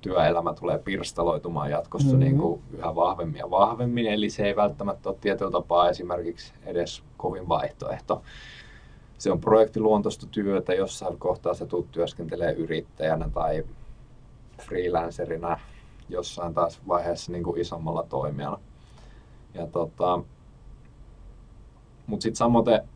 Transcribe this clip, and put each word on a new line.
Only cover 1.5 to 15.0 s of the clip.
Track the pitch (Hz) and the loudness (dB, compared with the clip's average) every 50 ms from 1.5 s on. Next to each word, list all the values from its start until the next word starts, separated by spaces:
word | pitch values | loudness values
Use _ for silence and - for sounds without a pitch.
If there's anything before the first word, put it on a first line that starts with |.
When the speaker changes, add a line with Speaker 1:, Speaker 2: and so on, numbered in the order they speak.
| 85 76 73 71 | -4 -4 -2 -2
Speaker 1:
jatkossa | 73 76 - - - - 139 135 | -2 -2 -4 -4 0 2 4 6
Speaker 2:
Mm-hmm. | 127 131 131 | 6 6 6
Speaker 1:
niinku | 135 - 143 - - - - - - - | 6 4 4 4 2 0 -2 -6 -14 -12
yhä | - 82 82 80 | -6 -6 -4 0
vahvemmin | - - 90 92 87 87 80 76 - | 2 2 2 2 -2 -4 -4 -4 -6
ja | - - | -6 0
vahvemmin, | 92 95 101 110 117 113 123 120 120 120 117 | 4 6 6 6 4 0 -2 0 0 0 0
eli | 107 104 107 104 104 | 0 2 2 0 -2
se | - - 104 | 0 0 0
ei | 101 98 | 0 2
välttämättä | 101 104 101 - - 101 101 98 - - 98 | 2 2 2 2 -2 -4 -6 -6 -6 -6 -8
ole | 98 - | -8 -2
tietyllä | - 101 98 - 101 95 | 0 -2 0 0 -2 -2
tapaa | 87 90 90 - 85 87 90 87 | -2 -2 0 4 4 6 6 4
esimerkiksi | 90 90 87 87 87 87 85 85 85 - - - - - - | 4 0 -2 -4 -4 -4 -4 -6 -8 -8 -12 -20 -20 -18 -12
edes | - 90 87 85 87 - - - - - | -6 -4 -2 -2 -4 -6 -12 -14 -18 -16
kovin | - - 90 87 - 87 - | -6 -6 -6 -4 -4 -2 0
vaihtoehto. | - - - - - - - - - - - - - - - - - - - - - - - - - - - - - - - - - - | 0 0 0 -2 -6 -6 -8 -6 -6 -8 -2 -2 -4 -4 -4 -14 -18 -18 -18 -18 -18 -18 -18 -20 -20 -20 -20 -20 -20 -20 -20 -20 -18 -6
Se | - 98 95 | 0 0 0
on | 85 | 2
projektiluontoista | - - 110 110 110 107 - 110 107 110 107 104 101 107 - - - | 4 6 8 8 8 6 4 2 4 6 6 6 4 0 -4 -4 -12
työtä, | - - 110 101 101 98 95 90 - 92 | -8 -4 -2 0 0 0 0 0 0 0
jossain | 95 98 92 - - - 90 87 85 | 0 0 -2 -4 -6 -6 -6 -6 -4
kohtaa | - 90 90 - - 87 87 | -2 -2 -2 0 0 -2 -2
sä | - 85 | -2 -4
tulet | 76 - 87 82 - - | -4 -4 -4 -4 -4 -2
työskentelee | 82 85 - - - 87 80 82 87 85 82 80 | -2 -2 -2 -2 -8 -8 -8 -4 -2 -2 -2 0
yrittäjänä | 82 82 80 80 80 80 - - - 78 80 80 78 78 80 - | -2 -2 -2 -2 -4 -4 -6 -8 -4 0 0 0 0 -2 -4 -2
tai | - 80 78 78 78 - - - - - - - - - - - - - - - - - - - - - | -2 0 0 0 -2 -4 -6 -10 -14 -16 -18 -18 -18 -18 -20 -20 -20 -20 -20 -20 -20 -20 -20 -20 -20 -14
freelancerina | - - 92 90 90 90 92 | -6 -4 -2 0 0 0 0